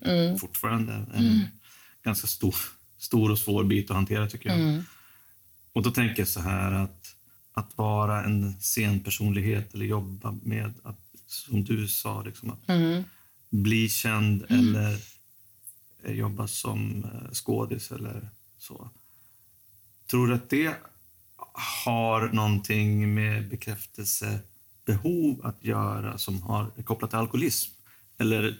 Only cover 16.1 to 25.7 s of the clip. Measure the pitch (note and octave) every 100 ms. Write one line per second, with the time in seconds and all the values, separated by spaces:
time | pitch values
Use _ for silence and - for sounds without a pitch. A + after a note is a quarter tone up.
16.1 | A2 G#2+ G2+ G#2 - A2+ G#2+ G#2+ G#2 G#2
17.1 | A2+ - - - A2 A2 A2+ - A#2 A2
18.1 | A2+ G#2 - _ - - - A#2+ - -
19.1 | - - _ _ _ - - - _ -
20.1 | B2+ A#2+ A#2+ - C#3+ D#3 - - - -
21.1 | - _ - - - - - - A#2 A2+
22.1 | A2 A2 A2+ G#2+ G2+ - G#2+ G#2+ G#2 G#2
23.1 | G#2 G#2+ G#2+ G2+ G#2+ - G#2 - - G2+
24.1 | - G#2+ G#2 - - _ _ - G#2 D#3+
25.1 | F3 D#3 B2+ A2+ - A2